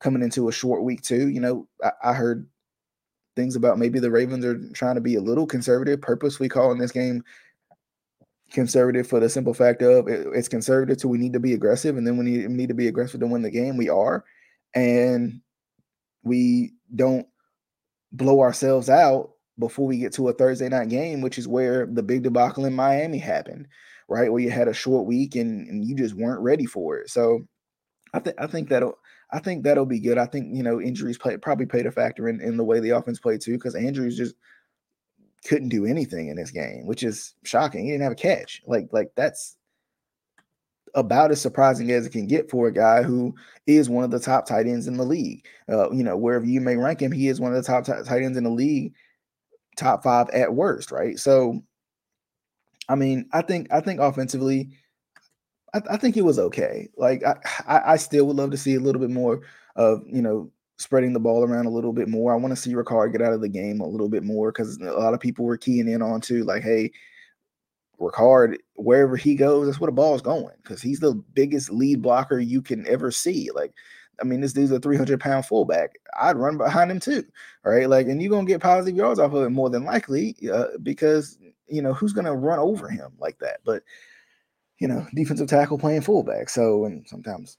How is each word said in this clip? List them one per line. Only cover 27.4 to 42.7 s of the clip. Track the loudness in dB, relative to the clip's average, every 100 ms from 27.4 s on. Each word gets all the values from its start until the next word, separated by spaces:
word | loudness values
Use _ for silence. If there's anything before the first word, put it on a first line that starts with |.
| -4 _ _ _ _ _ _
I | -8
thi-, | -6 -8
I | -8
think | -8 -2
that'll, | 0 -2 -6 _ _ _
I | -8
think | -6 -2
that'll | 2 2 2
be | -2
good. | 0 0
I | 0
think, | -4 -8
you | -4
know, | -2 -2
injuries | -4 -6 -8 -4
play, | -6 -4
probably | -4 -4
played | 0 -2 -2
a |
factor | -2 -2 -2 -6
in, | -4
in | -4 -2
the |
way | 2 2
the | 2
offense | 0 -2 -4
played | -2 -2
too, | -4 -6
'cause | -6
Andrews | -4 -4 -2 -4 -4
just | -6 -8 _ _ _ _ _ _ _ _ _ _ -2
couldn't | -2 0
do | -2 -2
anything | -2 -4 -8 -10
in | -10
this | -10
game, | -10 -10 -10 -10
which | -6
is | -6 -6 -14 _
shocking. | -2 0 0 -4
He | -6
didn't | -4
have | -4
a | -2
catch. | -2 -2 -4 -18 -4
Like, | -4 -2
like, | -4 -2 -4
that's | -4 -4 -16 _ _ _ _ _ _ _ _ _ _ _ _ _ -4
about | -2 2 4 4
as | 2
surprising | -2 4 4 4 0
as | 0 0
it |
can | -6 0
get | 0 0
for | 0
a | 0